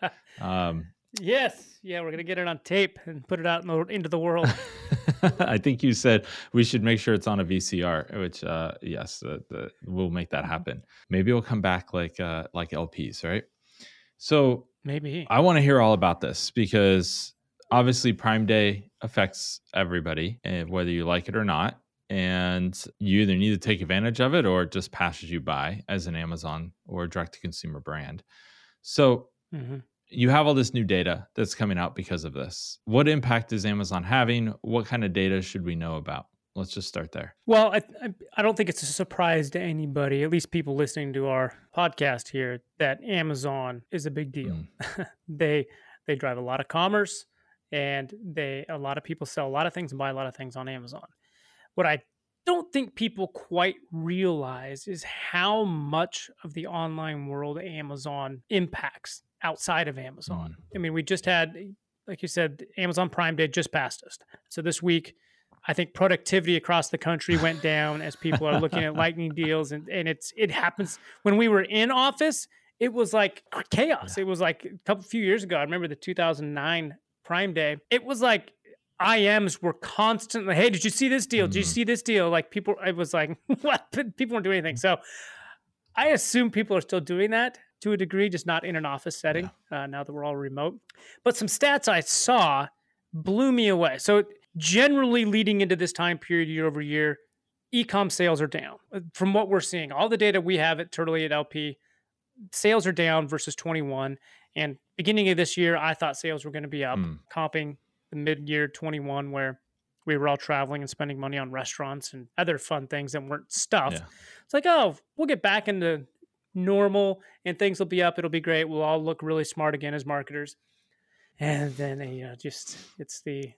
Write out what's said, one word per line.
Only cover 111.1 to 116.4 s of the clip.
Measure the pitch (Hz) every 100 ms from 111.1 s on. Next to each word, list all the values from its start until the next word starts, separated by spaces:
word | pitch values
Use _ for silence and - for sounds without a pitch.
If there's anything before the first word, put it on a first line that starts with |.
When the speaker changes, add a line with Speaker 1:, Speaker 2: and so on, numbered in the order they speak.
| 135
Speaker 1:
money | 135 139
on | 127
restaurants | 131 123 - 139 139 -
and | 131 120 -
other | 175 147
fun | - 151 135
things | 147 139
that | 143
weren't | 139 147 -
stuff. | - - 202 131
Speaker 2:
Yeah. | 80 - - - -
Speaker 1:
It's | -
like, | 285 349
"Oh, | 320 202 143 _ -
we'll | 311
get | 214
back | 196 208 208
into | 196 170 156 135 _ _ _